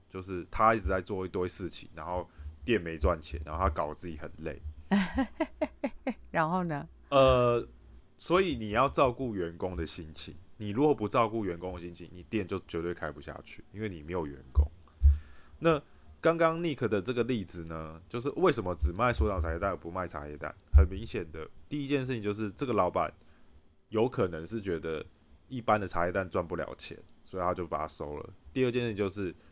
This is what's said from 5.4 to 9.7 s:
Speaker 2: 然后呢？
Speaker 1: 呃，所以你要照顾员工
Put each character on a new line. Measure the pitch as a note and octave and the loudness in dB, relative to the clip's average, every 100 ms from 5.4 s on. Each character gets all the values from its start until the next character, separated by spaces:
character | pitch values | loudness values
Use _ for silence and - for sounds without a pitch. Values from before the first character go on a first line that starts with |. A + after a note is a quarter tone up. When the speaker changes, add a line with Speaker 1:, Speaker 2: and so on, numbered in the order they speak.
| D#4 - D4 - A#3+ - - - - | -8 -4 -6 -4 -8 -6 -8 -8 -4
Speaker 2:
然 | E3+ D#3 | -2 0
后 | F#3 | 0
呢？ | F3 C#3+ D#3+ - - | -2 -4 -8 -16 2
Speaker 1:
呃， | C#3 C3 B2+ B2 A#2+ - - - - - - | 6 8 8 6 2 0 -14 -20 -20 -20 -16
所 | - F3+ | 2 4
以 | F#3+ B2 | 4 0
你 | G#2+ | 0
要 | A2 C#3 | 2 4
照 | - C3+ | 4 2
顾 | A#2 B2+ G2+ | 2 -4 -2
员 | E2+ E2+ | -4 -2
工 | F#2 | -4